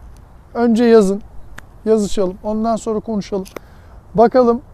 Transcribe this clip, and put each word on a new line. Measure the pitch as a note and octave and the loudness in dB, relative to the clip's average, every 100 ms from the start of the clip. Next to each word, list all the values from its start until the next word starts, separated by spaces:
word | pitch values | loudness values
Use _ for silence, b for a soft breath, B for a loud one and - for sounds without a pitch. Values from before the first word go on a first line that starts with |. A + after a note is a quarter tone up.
| - - - - - | -10 -20 -20 -20 -12
Önce | A#3 A#3+ A3 | -2 0 2
yazın. | A#3+ A3+ G3 G3 - - - - - - G#3+ | 6 6 4 0 -8 -18 -18 -18 -20 -10 -2
Yazışalım. | A3 G3 - F#3+ F#3+ | 0 0 -2 -2 -4
Ondan | G#3+ G#3+ A3+ A3 | -6 -4 -4 -4
sonra | - G#3+ | -4 -6
konuşalım. | - G#3+ - G3+ G3 B B B B B - F#3 | -6 -8 -6 -8 -8 B B B B B -6 0
Bakalım | A3+ B3+ A#3+ A#3 - | 2 4 2 0 -6